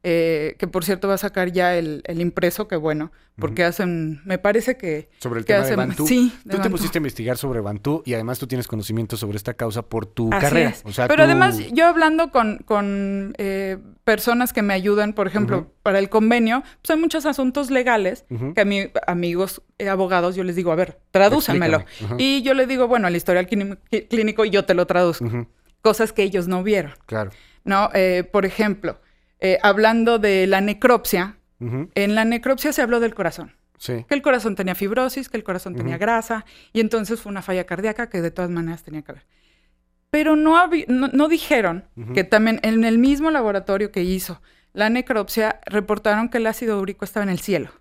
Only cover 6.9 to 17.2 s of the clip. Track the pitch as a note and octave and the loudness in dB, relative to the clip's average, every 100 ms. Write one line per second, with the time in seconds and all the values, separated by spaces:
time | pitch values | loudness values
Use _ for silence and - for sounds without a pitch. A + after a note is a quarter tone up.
6.9 | E3+ C#3+ - A2+ B2 C#3 A#2 G#2 G#2 C#3+ | -2 -4 -4 -4 -4 -4 -4 -4 -4 -4
7.9 | D#3+ - A2+ A2+ B2+ B2+ B2+ A#2 A2+ G2+ | -4 -4 -4 -4 -8 -6 -6 -4 -8 -4
8.9 | A2 A2 A2+ G#2+ G2+ - A#2 A2+ A2 - | -4 -4 -6 -6 -6 -8 -6 -6 -6 -6
9.9 | A2+ G#2+ - A2+ G3 C#3+ C3+ - - - | -6 -6 -4 -2 2 2 2 2 -2 -10
10.9 | G2+ A3 D4+ D#4+ E4+ F#4+ E4 - A#3+ E4+ | -2 2 6 6 8 4 2 -2 4 4
11.9 | E4 D#4 D#4+ E4 B3+ A3 G#3 - G#3 G3+ | 6 2 2 2 2 0 -4 -2 0 0
12.9 | G3+ G3 G3 G3 - G3 G3 G3 F#3+ - | -2 -4 -4 -8 -8 -6 -4 -6 -8 -12
13.9 | - - G#3+ A#3+ A#3+ B3 - G3+ F#3+ G3 | -4 0 2 2 2 0 0 0 0 2
14.9 | G#3 G#3 G#3 F#3+ G#3 A#2+ F3+ E3 _ - | 2 0 -2 -2 0 0 -2 -4 _ 0
15.9 | G3 G3 A3 A3 A#3+ A3+ B3 - - - | 2 2 2 4 4 2 0 -4 -12 -2
16.9 | D#4+ E4 D#4+ | 2 2 0